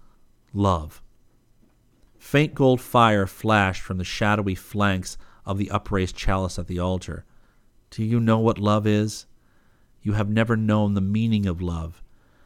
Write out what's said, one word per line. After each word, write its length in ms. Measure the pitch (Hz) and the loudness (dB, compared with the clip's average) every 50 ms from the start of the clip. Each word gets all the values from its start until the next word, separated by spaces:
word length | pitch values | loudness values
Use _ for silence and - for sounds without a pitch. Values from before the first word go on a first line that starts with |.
| - - _ _ _ _ _ _ _ _ - | -20 -20 _ _ _ _ _ _ _ _ -2
love. 480 | 101 101 98 92 82 78 76 - - - - _ _ _ _ _ _ _ _ _ _ _ _ _ _ _ _ _ _ _ _ _ _ | 0 2 2 2 0 -2 -8 -14 -18 -20 -20 _ _ _ _ _ _ _ _ _ _ _ _ _ _ _ _ _ _ _ _ _ _
Faint 360 | - - - 143 151 151 - | -6 0 2 2 2 2 0
gold 280 | - 139 131 127 123 | 2 4 4 4 2
fire 440 | - - - 123 117 113 107 104 98 95 | 0 0 2 4 4 4 4 2 0 -2
flashed 540 | - - - 110 107 107 101 95 92 - | -4 -6 -2 2 2 2 2 2 -2 -4
from 160 | - - 95 92 | -6 -8 -6 -6
the 60 | 90 | -6
shadowy 520 | - - - 110 104 104 107 104 98 95 | -6 -4 -2 0 0 0 0 0 -2 -4
flanks 640 | 90 - - - 104 101 101 95 92 90 - - - - - - - - | -6 -6 -8 -4 0 0 0 0 -2 -4 -8 -12 -14 -16 -20 -20 -16 -10
of 120 | - 98 98 | -8 -6 -4
the 100 | 104 92 | -4 -2
upraised 460 | - 101 - - 104 98 92 90 - | -4 -4 -4 -2 -2 -2 -2 -2 -4
chalice 420 | - - - 98 95 95 90 - - | -4 -2 -2 0 0 -2 -4 -6 -8
at 100 | 90 - | -8 -8
the 120 | 95 87 | -6 -4
altar. 440 | 87 92 92 92 - - 80 82 - _ _ - - _ _ _ _ _ _ _ _ _ | -2 -2 -2 -4 -6 -8 -12 -14 -14 _ _ -20 -20 _ _ _ _ _ _ _ _ _
Do 120 | - - 113 | -8 -4 -2
you 160 | 110 117 120 | 0 0 2
know 200 | 117 113 113 110 | 4 4 4 4
what 180 | 113 113 110 - | 4 2 2 2
love 300 | 104 104 104 107 104 107 | 2 2 2 2 2 2
is? 400 | 104 104 107 107 - - - _ - _ _ _ _ _ _ _ _ _ _ _ _ _ | 2 2 2 0 -4 -10 -16 _ -20 _ _ _ _ _ _ _ _ _ _ _ _ _
You 120 | - 107 101 | -6 -2 0
have 160 | 104 107 101 | 0 0 0
never 280 | 107 110 113 110 117 110 | 2 2 2 2 2 2
known 380 | 110 107 107 107 104 101 101 | 2 2 2 2 2 2 2
the 60 | 101 | 0
meaning 440 | 95 95 104 107 113 113 110 104 101 | 0 0 0 0 0 2 2 2 0
of 160 | 98 87 85 | 0 -2 -2
love. 400 | 92 87 85 82 80 80 82 - - - _ - _ _ _ _ _ | -4 -4 -4 -6 -8 -10 -12 -16 -20 -20 _ -20 _ _ _ _ _